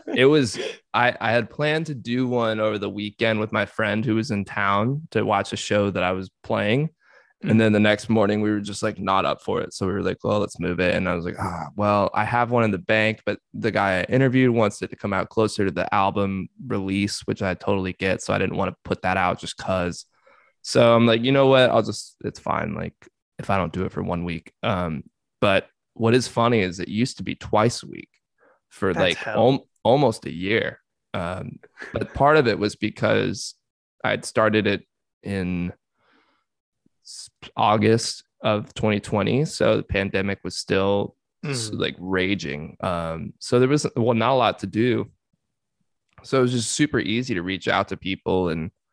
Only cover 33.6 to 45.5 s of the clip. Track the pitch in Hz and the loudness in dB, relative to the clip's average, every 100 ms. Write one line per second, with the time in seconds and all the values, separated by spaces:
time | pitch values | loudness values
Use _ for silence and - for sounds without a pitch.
33.6 | _ _ _ _ 107 104 - 117 110 107 | _ _ _ _ -4 -2 -2 0 4 4
34.6 | 101 98 - _ _ _ 95 98 90 90 | 2 -2 -6 _ _ _ -8 -4 -2 -2
35.6 | 87 - _ _ _ _ _ _ _ _ | -4 -8 _ _ _ _ _ _ _ _
36.6 | _ _ _ _ - - - _ - - | _ _ _ _ -20 -20 -20 _ -14 -2
37.6 | 110 107 107 113 - - _ _ - 107 | 2 4 4 4 0 -8 _ _ -2 -2
38.6 | - - 110 101 - 104 104 120 165 - | -4 -2 0 0 0 -2 0 0 -2 0
39.6 | 107 110 - 101 98 95 98 98 92 - | 2 2 0 -2 -2 -2 -4 -6 -8 -10
40.6 | - 95 98 101 - - _ _ 156 127 | -2 0 2 0 -2 -10 _ _ -8 -6
41.6 | 110 - 95 - 92 92 92 98 80 71 | -6 -4 -4 -6 -4 -2 0 -2 -4 -10
42.6 | 80 - 95 85 82 80 87 - - 123 | -12 -8 -4 -4 -6 -8 -10 -14 0 2
43.6 | 131 151 - - 117 113 117 135 107 - | 4 2 0 0 0 2 2 4 2 0
44.6 | 98 104 123 113 110 _ _ _ _ | -4 0 0 0 -4 _ _ _ _